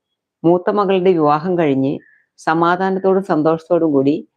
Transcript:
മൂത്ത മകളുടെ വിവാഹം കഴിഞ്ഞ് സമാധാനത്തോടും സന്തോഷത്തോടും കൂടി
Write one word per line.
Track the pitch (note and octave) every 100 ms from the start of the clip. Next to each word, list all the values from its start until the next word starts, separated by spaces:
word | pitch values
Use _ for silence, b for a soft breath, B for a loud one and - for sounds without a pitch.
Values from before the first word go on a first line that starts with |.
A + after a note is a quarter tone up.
| _ _ _ _
മൂത്ത | E3 F3+ F3+
മകളുടെ | G#3 F#3+ F#3+ F3+
വിവാഹം | F3 D3+ D3+ F3 F3
കഴിഞ്ഞ് | D#3 C3+ C3+ - b b b _
സമാധാനത്തോടും | - E3 E3+ F3+ F#3+ F#3+ F#3+ F#3+
സന്തോഷത്തോടും | G3 D#3 D#3 E3 - F3 E3
കൂടി | C#3 C3+ D#3 -